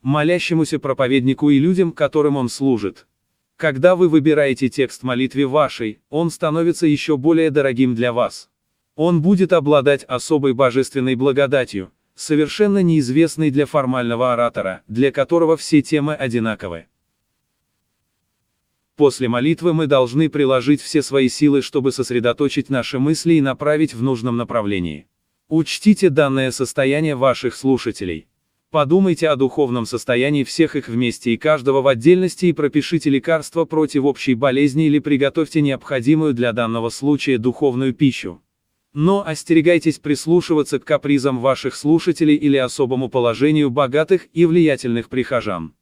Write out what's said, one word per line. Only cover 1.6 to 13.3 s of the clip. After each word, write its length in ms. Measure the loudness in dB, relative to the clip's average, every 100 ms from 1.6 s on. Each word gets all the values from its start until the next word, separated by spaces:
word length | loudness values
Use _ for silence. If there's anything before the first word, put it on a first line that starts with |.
| 4 2 0
которым 440 | 0 -2 0 0 0
он 120 | -4
служит. 580 | -2 0 0 -2 -8 _ _ _ _ _ _
Когда 400 | -4 2 4 4
вы 120 | 4
выбираете 600 | 2 2 2 0 0 -2
текст 340 | -2 -4 -4
молитве 440 | -6 -4 -4 -2 -2
вашей, 540 | 0 0 -2 -8 -10 _
он 220 | -4 -4
становится 560 | -2 -4 0 -2 0 0
еще 320 | 0 0 -2
более 320 | 2 2 2
дорогим 440 | 2 0 0 0
для 180 | 0 -2
вас. 360 | -2 -4 -4 -20 _ _ _ _ -4
Он 240 | 0 2
будет 320 | 2 2 2
обладать 520 | 2 4 2 4 0
особой 500 | -2 -8 -2 0 0
божественной 600 | 2 2 2 -2 -2 -2
благодатью, 760 | 0 0 0 0 0 -2 -6 -10 _ _ _
совершенно 680 | -2 0 0 0 0 2
неизвестной 680 | 2 2 0 2 0